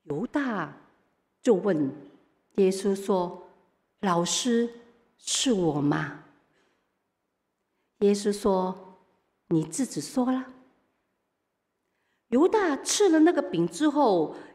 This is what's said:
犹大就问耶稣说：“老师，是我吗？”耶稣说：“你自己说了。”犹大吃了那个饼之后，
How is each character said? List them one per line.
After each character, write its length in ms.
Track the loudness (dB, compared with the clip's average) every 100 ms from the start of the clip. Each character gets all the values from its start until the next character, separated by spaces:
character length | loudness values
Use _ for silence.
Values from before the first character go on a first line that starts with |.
犹 220 | -10 -8 -4
大 480 | -4 -2 -4 -6 -12 _ _ _ _ _ _
就 120 | 2
问 360 | 2 2 0 0 -6 -16 -20 _ _ _ 0
耶 140 | 2
稣 240 | 2 -2
说 540 | -2 -2 -2 -2 -8 -20 _ _ _ _ _
：“老 220 | 0 0
师， 440 | 0 -2 0 0 0 -6 -20 _ _ _
是 360 | -6 -2 0
我 280 | 2 0 0
吗？” 440 | 0 0 -4 -12 -20 _ _ _ _ _ _ _ _ _ _ _ _ _ _ _ _ -2
耶 120 | 0
稣 180 | 2 0
说 680 | -2 0 0 -2 -6 -14 -20 _ _ _ _ -2
：“你 160 | -2
自 220 | -2 -4 -6
己 140 | -6
说 300 | -6 -2 -2
了。” 160 | -2 -6 -16 _ _ _ _ _ _ _ _ _ _ _ _ _ _ _ _ -2
犹 180 | 2 4
大 300 | 2 0 -2
吃 320 | -2 2 4
了 120 | 6
那 120 | 6
个 80 | 4
饼 260 | -2 -2 -2
之 220 | 0 0
后， 460 | 2 2 2 0 -6 -18